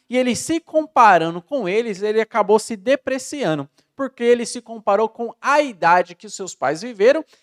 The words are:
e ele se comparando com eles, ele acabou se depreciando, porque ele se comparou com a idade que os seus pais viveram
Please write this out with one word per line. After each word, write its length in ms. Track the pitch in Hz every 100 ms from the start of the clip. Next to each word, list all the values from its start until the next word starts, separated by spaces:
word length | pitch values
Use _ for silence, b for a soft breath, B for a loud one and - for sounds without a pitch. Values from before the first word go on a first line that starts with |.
| -
e 80 | 247
ele 200 | 254 220
se 240 | - 330
comparando 800 | - 311 302 - 226 180 165 175
com 260 | - 285 185
eles, 340 | 202 240 185
ele 180 | 208 220
acabou 400 | 220 226 196 214
se 160 | - 220
depreciando, 920 | 190 277 - 262 - 294 214 156 139 _ _ -
porque 260 | 269 -
ele 240 | 240 240 233
se 160 | 247
comparou 460 | 233 226 208 202 220
com 260 | 220 233 -
a 200 | 240 285
idade 540 | 294 190 165 175 175
que 140 | 175 214
os 60 |
seus 200 | - 190
pais 280 | - 131 156
viveram 420 | 226 214 208 311 311 _